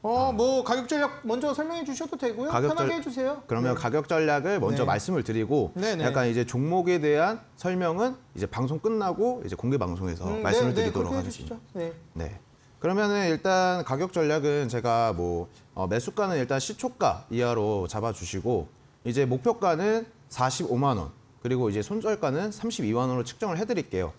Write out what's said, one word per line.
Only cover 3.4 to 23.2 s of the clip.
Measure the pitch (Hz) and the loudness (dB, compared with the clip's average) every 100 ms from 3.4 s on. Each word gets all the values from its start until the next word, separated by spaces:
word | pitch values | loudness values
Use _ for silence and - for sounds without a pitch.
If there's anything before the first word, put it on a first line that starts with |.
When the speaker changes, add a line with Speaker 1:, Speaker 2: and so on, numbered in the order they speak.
| - | -4
Speaker 2:
그러면 | 120 127 | 0 0
Speaker 1:
네. | 123 | 0
Speaker 2:
가격 | 117 147 147 | 0 0 0
전략을 | 160 156 147 160 196 | 2 2 2 2 0
먼저 | 104 131 | 2 2
Speaker 1:
네. | 113 | 2
Speaker 2:
말씀을 | 101 - 175 | 0 0 -2
드리고 | 113 110 110 143 107 | 0 -2 2 2 2
Speaker 1:
네, | 180 214 180 | -2 -2 0
네. | |
Speaker 2:
약간 | 123 135 123 | 0 2 2
이제 | 113 | 2
종목에 | 120 123 147 185 180 175 | 0 0 0 2 2 2
대한 | 147 147 180 226 - - | 4 4 2 0 -12 -6
설명은 | 180 180 175 175 247 254 - | -2 0 0 0 -2 -2 -14
이제 | - 98 | -6 -4
방송 | 113 131 156 | -2 -2 0
끝나고 | - 226 190 175 233 247 101 | 0 0 -2 0 0 0 -6
이제 | 92 | -4
공개 | 120 135 | 0 0
방송에서 | 90 87 92 85 92 | 0 -2 -4 -4 -4
Speaker 1:
음, | 104 | -2
Speaker 2:
말씀을 | 98 107 123 | 2 2 2
Speaker 1:
네, | |
네, | - | 2
Speaker 2:
드리도록 | - 95 87 | 0 0 -2
Speaker 1:
그렇게 | 90 - | -2 -4
Speaker 2:
하겠습니다. | - - 226 | -8 -10 -12
Speaker 1:
해주시죠. | - 190 | -10 -8
네. | 165 165 - | -8 -8 -14
Speaker 2:
네. | 80 82 101 - - - - | -8 -8 -10 -18 -20 -20 -4
그러면은 | 165 196 208 202 185 | 0 2 2 2 2
일단 | 160 190 185 185 180 | 2 2 4 4 2
가격 | 160 135 180 | -2 -2 0
전략은 | 175 151 156 147 147 127 | 2 2 2 2 0 0
제가 | 120 117 117 113 | 0 2 4 2
뭐, | 87 87 85 87 - - | 2 0 -2 -6 -14 -14
어, | - 92 | -4 0
매수가는 | 110 123 - 196 165 | 0 0 -2 0 0
일단 | 123 135 | 0 -2
시초가 | - - 254 - 151 87 - | -2 -6 -6 0 0 0 -4
이하로 | 113 120 117 104 104 87 | 0 0 2 2 0 -2
잡아주시고 | 107 113 104 92 98 113 110 73 - - _ | -2 -4 -4 -6 -4 0 0 -2 -14 -20 _
이제 | 117 123 | -4 0
목표가는 | 131 127 240 - 147 160 202 226 233 - - | 0 2 0 2 2 2 2 0 -2 -16 -14
사십오만 | - 127 - - 120 139 110 | -2 0 0 -2 2 2 0
원, | 76 - - - | -4 -10 -20 -8
그리고 | 123 127 117 | -2 0 0
이제 | 104 | 0
손절가는 | 104 214 214 214 156 139 208 | -2 -2 -2 0 0 0 -4
삼십이만 | 208 226 226 113 117 127 | -4 -6 -2 0 0 0
원으로 | 127 | -2